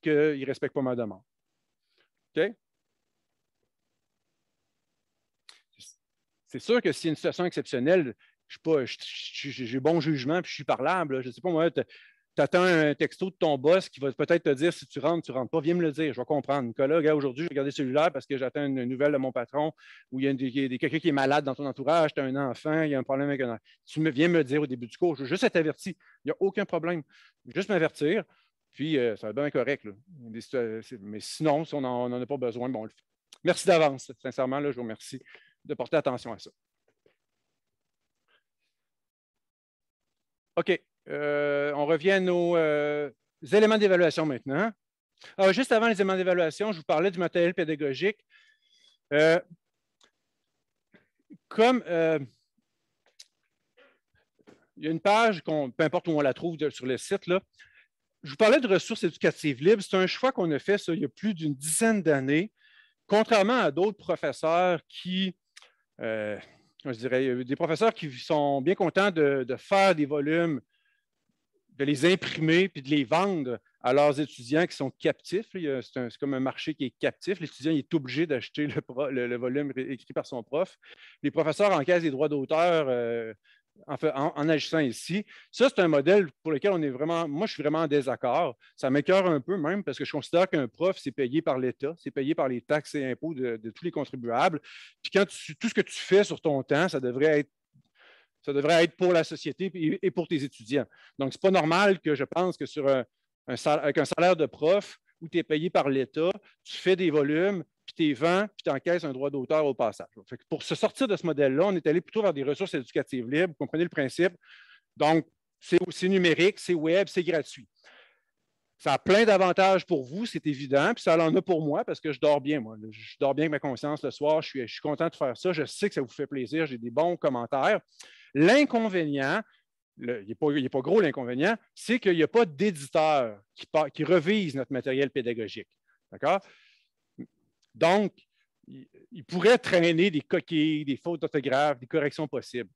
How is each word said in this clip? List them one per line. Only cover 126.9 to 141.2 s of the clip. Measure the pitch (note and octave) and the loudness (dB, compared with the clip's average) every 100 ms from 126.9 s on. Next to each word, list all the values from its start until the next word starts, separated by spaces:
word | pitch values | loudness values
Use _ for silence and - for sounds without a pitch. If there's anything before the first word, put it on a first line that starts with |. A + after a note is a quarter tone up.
bons | A#2 F3 F3 | 0 0 0
commentaires. | D3+ B2 A#2 C#3 D#3+ G3+ - - - - _ C#3 | 0 -2 -2 0 2 0 -4 -20 -20 -20 _ 4
L'inconvénient, | E3 C4+ C#4+ A#3 A3 F#3 D3+ C#3 C3+ G3 - _ _ _ _ - | 6 6 4 0 0 0 0 0 0 -2 -4 _ _ _ _ -10
le, | A#2+ A#2+ | -8 -8
il | G2+ | -10
est | A2 | -4
pas, | D3+ | 0
il | D3 | 0
est | B2+ | -2
pas | C3+ | -2
gros | C3+ G#3+ | 2 2
l'inconvénient, | E3 C3+ A#2+ B2 F3+ A3+ _ | 2 0 -6 -2 0 -2 _
c'est | - - A#3+ | -10 -4 0
qu'il | G3+ F3 | 2 2
y | |
a | D3+ | 4
pas | A#3 G3+ | 4 2
d'éditeur | C#3 G#3 D#3 C#3 E3 D#3 D3 A#2 G2+ _ - | 2 -2 -2 -2 2 4 2 0 -6 _ -20
qui | - | -4
pa-, | D#3 D3 | -2 -2
qui | - | -2
revise | D3+ F3+ D3+ G#3+ F3 | 2 2 4 0 0
notre | C3 B2 | -4 -6
matériel | C3 C3+ C3 C#3 | -4 -2 0 -2
pédagogique. | C#3 A#2+ A#2 G#2 A2 - _ _ _ _ | -2 -4 -6 -8 -10 -18 _ _ _ _
D'accord ? | G2 C#3 F#3+ - _ _ _ _ _ _ - B2+ _ _ _ _ | -4 -2 -2 -4 _ _ _ _ _ _ -20 -20 _ _ _ _
Donc, | A2+ E3 G3+ G3 - _ _ _ _ - | 0 4 4 2 -6 _ _ _ _ -20
il, | C3+ - _ _ | -20 -20 _ _
il | G3 | -18
pourrait | - F3+ G3 A#3+ | -8 2 4 4
traîner | - F3+ E3+ E3 G3 | 4 2 4 4 2
des | D3+ | 0
coquilles, | - F3 - D#3+ D#3 D3+ | -2 -2 0 0 0 0
des | C#3 B2+ | -4 -4
fautes | E3+ E3 | -6 -6